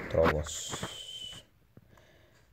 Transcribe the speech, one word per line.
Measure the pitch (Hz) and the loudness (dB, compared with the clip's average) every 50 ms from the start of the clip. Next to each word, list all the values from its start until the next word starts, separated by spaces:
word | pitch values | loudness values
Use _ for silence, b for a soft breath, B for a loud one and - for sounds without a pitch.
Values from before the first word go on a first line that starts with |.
| - - | -4 0
Terobos. | - 82 82 82 78 76 76 - - - - - - - - - - - - - - - - - - - - - _ _ _ _ - - b b b b b b b b b b b b b b | 4 6 6 6 6 4 0 -4 -6 -8 -6 -6 -6 -6 -6 -6 -8 -10 -12 -12 -10 -10 -10 -10 -12 -14 -18 -20 _ _ _ _ -20 -20 b b b b b b b b b b b b b b